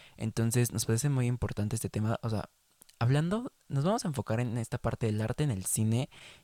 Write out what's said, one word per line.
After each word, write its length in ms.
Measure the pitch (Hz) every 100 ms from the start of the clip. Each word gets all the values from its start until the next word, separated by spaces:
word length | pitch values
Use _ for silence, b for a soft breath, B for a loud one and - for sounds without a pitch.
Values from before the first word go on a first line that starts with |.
| b b
Entonces, 560 | 110 110 113 120 120
nos 140 | 110 -
parece 240 | 113 147
muy 180 | 135 120
importante 480 | 123 113 - 104 113
este 140 | 98
tema. 300 | 107 107 -
O 80 | 113
sea, 200 | 107 - _ _ _ - -
hablando, 520 | 120 139 165 175 247 _ -
nos 160 | 139
vamos 220 | 160 226 175
a 20 |
enfocar 320 | 131 - 110
en 180 | 123 120
esta 200 | 113 -
parte 300 | 113 - 113
del 140 | 107
arte, 220 | 110 123
en 80 | 151
el 140 | 98 92
cine 440 | - 110 113 139 b b b